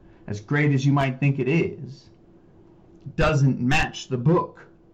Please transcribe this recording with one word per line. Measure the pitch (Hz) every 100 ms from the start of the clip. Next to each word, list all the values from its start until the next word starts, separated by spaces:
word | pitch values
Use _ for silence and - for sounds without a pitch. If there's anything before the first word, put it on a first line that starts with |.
| - - -
as | 101
great | - 147 147
as | 135 139
you |
might | 143 135 127
think | 139 135
it | 127
is, | 165 - - 139 - - - - - - - - - - - - -
doesn't | 156 143 135 -
match | 123 147 - - -
the | 127
book | 127 170 - - - - _